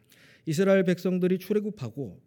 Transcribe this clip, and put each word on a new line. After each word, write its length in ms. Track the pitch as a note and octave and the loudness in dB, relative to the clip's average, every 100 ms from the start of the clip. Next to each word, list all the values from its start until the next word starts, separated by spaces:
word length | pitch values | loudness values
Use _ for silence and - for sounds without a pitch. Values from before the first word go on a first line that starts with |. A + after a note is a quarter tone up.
| _ _ - _ - | _ _ -20 _ -4
이스라엘 380 | D#3 G3 G3 | 0 4 4
백성들이 540 | F#3 F3+ F#3 F3+ F3+ F#3 | 4 0 -2 0 0 0
출애굽하고 800 | - G#3+ G#3 G#3 A#2+ C#3+ A2+ - | -2 -2 -4 -8 -10 -10 -12 -14